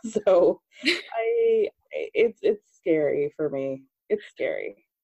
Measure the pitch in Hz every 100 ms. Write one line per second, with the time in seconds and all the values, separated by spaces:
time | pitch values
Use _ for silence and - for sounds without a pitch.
0 | 220 214 202 180 175 185 _ - 285 359
1 | - 226 226 233 226 226 202 - - 76
2 | - 135 226 - 165 214 _ _ 180 156
3 | 143 139 147 - 151 135 135 135 - _
4 | - 214 - - - - - - _ _